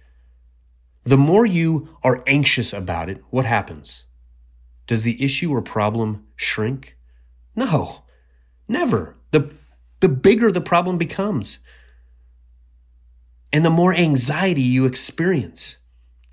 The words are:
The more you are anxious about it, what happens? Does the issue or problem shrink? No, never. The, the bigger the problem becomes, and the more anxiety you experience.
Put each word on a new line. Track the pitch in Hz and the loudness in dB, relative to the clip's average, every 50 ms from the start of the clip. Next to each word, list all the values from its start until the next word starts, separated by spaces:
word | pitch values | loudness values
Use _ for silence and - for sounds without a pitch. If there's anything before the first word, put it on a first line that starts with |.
| _ _ _ _ _ _ _ _ _ _ _ _ _ _ _ _ _ _ _ _ | _ _ _ _ _ _ _ _ _ _ _ _ _ _ _ _ _ _ _ _
The | - 120 135 135 | 0 2 4 4
more | 139 156 180 214 240 | 4 6 4 4 4
you | 214 180 165 165 160 160 143 - - - - - | 4 2 0 0 0 0 -2 -4 -8 -8 -2 0
are | 131 123 - - | 0 0 0 0
anxious | 135 139 147 139 - - 135 113 - | 0 2 2 2 2 0 -2 -2 -4
about | - 101 92 87 87 82 82 87 | -6 -6 -6 -6 -6 -6 -6 -8
it, | 98 - - - | -10 -12 -12 -6
what | - 127 120 | -4 -2 -2
happens? | 110 117 104 98 - 80 80 - - - - - _ _ _ - - - - - _ _ - - - _ - _ | 0 0 -2 -2 -4 -12 -16 -16 -18 -18 -18 -20 _ _ _ -20 -20 -20 -20 -20 _ _ -20 -20 -20 _ -14 _
Does | - 120 107 | -4 -2 -2
the | 110 120 113 - | 0 -2 -2 0
issue | 135 139 135 - 175 165 | -2 -2 -2 -2 -2 -2
or | 143 117 | -2 -2
problem | 101 - - 110 104 107 110 117 113 107 104 104 - _ _ | -4 -4 -2 -2 0 0 0 -2 -2 -4 -4 -8 -12 _ _
shrink? | - - - - - 107 117 135 135 - - - _ _ _ _ _ _ _ _ _ _ _ - | -8 -6 -6 -4 -2 -4 -4 -4 -6 -10 -16 -20 _ _ _ _ _ _ _ _ _ _ _ -6
No, | 220 262 226 160 135 - - - - _ _ _ _ _ _ _ _ _ _ _ _ _ - | -4 -2 0 0 -2 -2 -4 -12 -20 _ _ _ _ _ _ _ _ _ _ _ _ _ -6
never. | 226 349 349 254 175 98 82 - - _ _ _ | -4 -2 -2 0 0 -2 -4 -6 -16 _ _ _
The, | - 151 139 - - - _ _ _ _ _ _ _ - | 0 0 0 -2 -10 -20 _ _ _ _ _ _ _ 0
the | 190 175 | 0 2
bigger | 139 131 - 196 240 220 240 214 | 2 4 4 4 4 4 4 2
the | 175 175 | 0 0
problem | 147 - 180 170 180 185 180 165 | -2 0 0 0 2 0 -2 -2
becomes, | 165 - - - 196 214 190 123 101 - - - _ - - - - _ _ _ _ _ _ _ _ _ _ _ _ _ _ _ _ _ _ _ _ _ _ _ _ _ _ _ _ _ _ _ _ - | -4 -4 -4 -4 -4 -4 -4 -4 -6 -8 -14 -18 _ -20 -20 -20 -20 _ _ _ _ _ _ _ _ _ _ _ _ _ _ _ _ _ _ _ _ _ _ _ _ _ _ _ _ _ _ _ _ -4
and | - 151 165 | 0 2 2
the | 165 | 4
more | 165 170 175 185 180 | 4 4 4 2 4
anxiety | 170 175 160 143 127 117 139 143 160 190 190 170 139 | 2 2 2 2 2 0 0 -2 0 0 0 0 0
you | 127 123 127 131 131 | 0 2 2 2 2
experience. | 127 127 - - - - - 165 190 185 143 101 85 - - - - - _ _ _ _ _ _ _ _ _ _ _ | 2 0 -2 -4 -4 -4 -2 -2 0 0 -2 -4 -6 -10 -14 -14 -14 -16 _ _ _ _ _ _ _ _ _ _ _